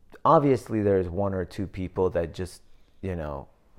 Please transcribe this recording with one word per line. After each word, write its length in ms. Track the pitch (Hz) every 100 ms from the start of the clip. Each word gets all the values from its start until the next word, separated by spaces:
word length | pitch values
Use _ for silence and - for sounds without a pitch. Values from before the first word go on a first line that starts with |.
| - -
obviously 580 | 131 160 143 123 - 110
there's 260 | 101 95 90
one 260 | 87 98
or 100 | 92
two 220 | 87 - 92
people 440 | 95 90 - 92
that 220 | 85 80
just, 280 | - 92 - - - - -
you 120 | 95
know, 320 | 87 76 69 - _ _